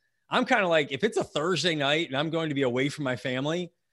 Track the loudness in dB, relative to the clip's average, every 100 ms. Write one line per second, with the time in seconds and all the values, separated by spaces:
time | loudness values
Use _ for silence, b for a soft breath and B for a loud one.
0 | _ _ -4 0 2 2 4 2 2 0
1 | -2 0 -2 -2 0 0 0 0 2 0
2 | 0 -2 -2 -2 -2 0 0 2 0 -2
3 | -4 -4 -4 -4 -2 -2 -6 _ _